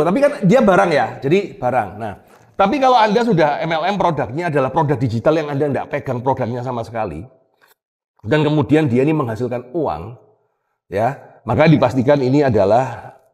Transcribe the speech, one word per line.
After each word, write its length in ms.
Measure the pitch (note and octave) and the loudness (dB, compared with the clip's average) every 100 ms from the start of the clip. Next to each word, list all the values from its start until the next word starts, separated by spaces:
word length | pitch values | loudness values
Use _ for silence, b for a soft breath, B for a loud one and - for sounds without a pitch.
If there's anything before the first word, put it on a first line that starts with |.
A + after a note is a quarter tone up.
Tapi 160 | D#3 A3+ | 2 2
kan 140 | C#4 - | 0 2
dia 220 | F3 B3 | 2 4
barang 260 | G#3 F#3 F#3+ | 6 4 4
ya, 320 | D3 A2 A#2+ | 2 0 -4
jadi 320 | C3+ F#3+ F#3+ | 0 0 0
barang. 360 | - B2 B2 G2+ G2 | -6 -2 -2 -4 -6
Nah, 120 | A2 F#2 b b b - | -12 -12 b b b -2
tapi 240 | G3 C#4 | 0 2
kalau 160 | C4 B3 | 4 4
Anda 240 | G#3+ G#3 | 4 2
sudah 400 | A#3+ E3+ D3+ C#3+ | 2 2 2 0
M 80 | D#3+ D#3+ | -4 -2
L 80 | F3 | -2
M, 140 | G3+ | 0
produknya 480 | F3 C#3+ A#2 C#3 F3 | 0 -2 -4 -6 -2
adalah 240 | D3 C3 | 0 0
produk 220 | C#3 D3 C3+ | 0 0 0
digital 400 | B2+ A2+ - D#3+ | -2 -2 0 0
yang 160 | D3 | -2
Anda 160 | C#3 D3 | -4 -2
nggak 200 | A#2+ F#2 | -4 -6
pegang 300 | D3 - B2 B2 | -8 -6 -4 -2
produknya 400 | C3 A2+ B2 B2 | -2 -4 -6 -8
sama 160 | A#2+ | -8
sekali, 400 | A2+ A2+ G#2+ D#2 A2+ _ _ _ b _ _ _ _ _ G#2 | -8 -8 -8 -8 -14 _ _ _ b _ _ _ _ _ -2
dan 160 | D3+ | 0
kemudian 480 | D3 D3+ C3+ D3+ D#3 | 2 0 2 2 2
dia 160 | A#2 C#3+ | 2 2
ini 80 | |
menghasilkan 560 | D#3 B2 A2 A#2+ A#2+ A#2+ E3+ | 0 -2 -4 -6 -6 -8 -6
uang, 400 | B2+ D#2 G2 B2 _ _ _ _ _ _ _ | -4 -6 -10 -18 _ _ _ _ _ _ _
ya, 480 | F#2+ A#2 C#3 - - A2+ | -4 -4 -4 -14 -12 -2
maka 240 | A#2 D#3+ | 2 4
dipastikan 480 | C#3+ B2 B2+ A#2+ D3 | 4 2 0 0 2
ini 240 | B2+ C#3 | 2 2
adalah, 720 | C#3 G#2+ F#2+ A2+ C3 A#2 - - _ | 2 2 4 2 0 -8 -16 -20 _